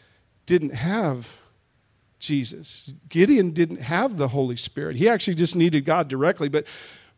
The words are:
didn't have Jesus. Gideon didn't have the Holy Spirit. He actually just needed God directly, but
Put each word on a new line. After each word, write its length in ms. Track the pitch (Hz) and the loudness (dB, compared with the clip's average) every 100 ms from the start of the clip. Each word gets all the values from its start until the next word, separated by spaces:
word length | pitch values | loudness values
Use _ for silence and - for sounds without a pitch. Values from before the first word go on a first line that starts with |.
| _ _ _ _ - | _ _ _ _ 0
didn't 300 | 175 147 131 | 0 2 -4
have 540 | 160 220 175 127 113 - _ _ _ _ _ _ _ _ | -2 0 -2 -2 -8 -20 _ _ _ _ _ _ _ _
Jesus. 720 | - 143 117 - 156 - - 131 - | -2 -2 -2 -10 -16 -18 -20 -20 -4
Gideon 420 | 170 208 269 180 | 4 6 6 4
didn't 300 | 156 165 175 | 2 -2 -2
have 360 | 123 170 262 180 | -4 -2 0 0
the 100 | 135 | -2
Holy 280 | 139 131 120 | 0 -2 -4
Spirit. 420 | - - 80 117 | -8 -8 -6 2
He 120 | 214 | 2
actually 260 | 220 - 165 | 2 0 0
just 200 | 165 175 | 0 2
needed 300 | 170 156 139 | 2 2 2
God 220 | 170 147 | 0 0
directly, 420 | 131 160 196 147 | 0 0 0 -2
but 160 | 147 - - - - _ | -2 -4 -14 -20 -20 _